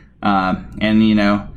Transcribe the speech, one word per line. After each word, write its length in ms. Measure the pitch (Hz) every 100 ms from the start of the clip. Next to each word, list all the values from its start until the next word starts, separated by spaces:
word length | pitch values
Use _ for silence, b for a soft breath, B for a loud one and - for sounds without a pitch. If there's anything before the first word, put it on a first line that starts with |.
| B _
Uh, 340 | 107 98 92 92 - -
and, 280 | 110 107 110
you 80 | 107
know, 320 | 101 104 -